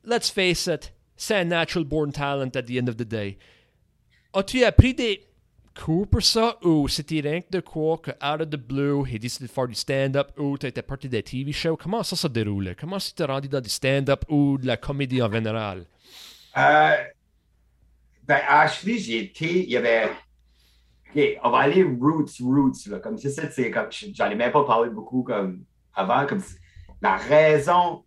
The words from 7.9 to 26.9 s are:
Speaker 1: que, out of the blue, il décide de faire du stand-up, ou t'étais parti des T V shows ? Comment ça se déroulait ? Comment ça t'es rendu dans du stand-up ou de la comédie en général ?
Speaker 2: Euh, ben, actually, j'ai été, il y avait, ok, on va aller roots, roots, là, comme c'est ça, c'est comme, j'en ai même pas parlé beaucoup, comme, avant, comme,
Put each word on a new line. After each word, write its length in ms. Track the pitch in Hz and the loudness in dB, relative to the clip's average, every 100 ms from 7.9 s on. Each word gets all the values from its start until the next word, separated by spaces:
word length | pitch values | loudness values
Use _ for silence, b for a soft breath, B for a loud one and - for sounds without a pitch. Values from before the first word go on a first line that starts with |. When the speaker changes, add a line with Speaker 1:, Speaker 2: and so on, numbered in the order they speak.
| 160 | -2
Speaker 1:
que, 140 | 147 | -6
out 300 | 127 143 151 | -6 -4 -2
of 80 | 156 | -4
the 60 | 147 | -6
blue, 480 | 117 135 143 143 131 | -6 -2 0 0 -2
il 100 | 117 | -6
décide 280 | 120 - 123 | -8 -10 -10
de 40 | |
faire 160 | - 123 | -4 -4
du 80 | 107 | -4
stand-up, 560 | - 135 135 139 139 - | -4 0 0 0 -4 -4
ou 200 | 143 139 | -4 -4
t'étais 240 | 131 120 | -6 -8
parti 280 | - 135 139 | -10 -12 -6
des 140 | 120 | -6
T 200 | - 127 | -4 -8
V 80 | 139 | -6
shows ? 260 | 143 165 160 | -4 -2 -4
Comment 260 | 165 226 | -4 -4
ça 120 | 208 185 | -4 -4
se 120 | 165 | -2
déroulait ? 480 | 117 104 101 95 87 | -2 -2 -2 -6 -8
Comment 240 | 156 196 | -8 -8
ça 120 | - - | -8 -6
t'es 100 | 151 | -4
rendu 220 | 135 139 | -2 -4
dans 140 | 139 | -6
du 80 | 113 | -4
stand-up 540 | - 131 139 139 135 - | -4 0 0 2 0 0
ou 280 | 147 143 139 | 2 2 2
de 100 | 127 | -2
la 100 | 117 | -2
comédie 440 | - 139 135 127 | -4 -6 -2 0
en 100 | 113 | 0
général ? 540 | 110 110 113 104 92 87 B B B B B B - | 0 -2 -4 -4 -8 -14 B B B B B B 2
Speaker 2:
Euh, 380 | 139 151 156 151 151 _ _ _ _ _ _ _ _ _ _ _ | 4 6 6 2 -2 _ _ _ _ _ _ _ _ _ _ _
ben, 160 | - 143 147 | 0 0 4
actually, 520 | 147 156 - 185 233 | 4 4 0 -4 -4
j'ai 200 | 117 113 | -2 -4
été, 440 | 98 - 160 180 | -6 -6 0 0
il 80 | 120 | 2
y 60 | 120 | 0
avait, 280 | 117 113 110 - _ _ _ _ _ _ _ _ _ | 2 2 2 -4 _ _ _ _ _ _ _ _ _
ok, 300 | 147 139 - | 0 2 2
on 60 | 123 | 2
va 80 | 123 | 2
aller 240 | 139 180 | 4 4
roots, 560 | 175 123 135 160 143 - | 4 4 2 2 -2 -4
roots, 480 | 123 139 135 - 101 | 0 4 4 0 -10
là, 120 | 101 | -10
comme 180 | 113 107 | -8 -6
c'est 140 | 139 | -6
ça, 180 | 139 151 | -6 -6
c'est 220 | - 117 | -2 -2
comme, 160 | 110 - | -2 -4
j'en 380 | - 107 104 101 | -8 -14 -4 -2
ai 60 | 104 | 0
même 160 | 117 | 2
pas 120 | - | 2
parlé 260 | 117 113 117 | 4 2 2
beaucoup, 340 | 107 - 127 | -4 -6 -4
comme, 400 | 123 110 95 90 - _ _ | -2 -2 -4 -6 -16 _ _
avant, 320 | - 95 123 139 | -6 0 0 0
comme, 160 | 104 - - b b b | -4 -6 -18 b b b